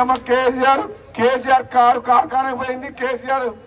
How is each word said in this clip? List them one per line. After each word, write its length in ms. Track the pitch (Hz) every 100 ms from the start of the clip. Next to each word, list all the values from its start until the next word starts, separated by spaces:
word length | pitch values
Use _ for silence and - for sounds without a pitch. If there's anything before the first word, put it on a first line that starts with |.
అమ్మ 120 | 247 254 254
కేసీఆర్, 560 | 247 254 262 262 269 415 - - -
కేసీఆర్ 500 | 233 262 262 262 254
కారు 260 | 254 240 254 240
కార్ఖానకు 500 | 254 320 262 269 247
పోయింది, 280 | 254 254 269 -
కేసీఆర్ 460 | 254 247 254 269 254 -